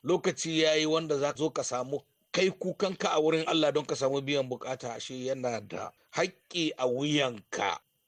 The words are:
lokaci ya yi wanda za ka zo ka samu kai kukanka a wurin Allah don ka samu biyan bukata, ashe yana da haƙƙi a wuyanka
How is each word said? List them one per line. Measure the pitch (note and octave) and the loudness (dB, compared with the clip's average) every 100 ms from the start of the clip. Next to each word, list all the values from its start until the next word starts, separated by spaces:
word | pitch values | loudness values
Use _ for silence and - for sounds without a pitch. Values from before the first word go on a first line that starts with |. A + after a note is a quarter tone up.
lokaci | C3+ F3+ G3 - E3 D#3+ | 2 2 2 -2 -2 2
ya | D#3 | 4
yi | D#3 D#3 | 4 4
wanda | D#3+ D#3+ C#3+ | 2 0 0
za | C#3+ | 0
ka | C#3+ | 0
zo | D3+ | -2
ka | - | 0
samu | B2+ B2 B2+ C#3 _ _ _ | -2 -4 -4 -6 _ _ _
kai | - F#3+ | 0 2
kukanka | F#3 F#3 - G3 F#3 G3 | 0 -6 -2 -4 0 0
a | D#3+ | 4
wurin | D#3 D#3+ D#3+ | 4 2 2
Allah | D#3+ D3+ | 2 4
don | C#3+ D3 | 2 -2
ka | C#3 | -2
samu | C3+ C#3 | 0 0
biyan | C3+ C#3+ B2+ | 0 -2 -2
bukata, | B2 A#2+ C3 B2 | -6 -6 -8 -8
ashe | A2+ - C3 | -10 -10 -8
yana | B2+ C3+ B2 A2+ | -4 -2 -2 -4
da | G#2 F#2 G#2 _ _ | -6 -10 -10 _ _
haƙƙi | - F#3 - _ F3 D#3 - | -2 -2 -4 _ -2 -2 0
a | B2+ | 0
wuyanka | B2 D3 D3 C3+ A2 - - G2+ E2 _ _ | 0 2 2 2 -2 -8 -2 -2 -2 _ _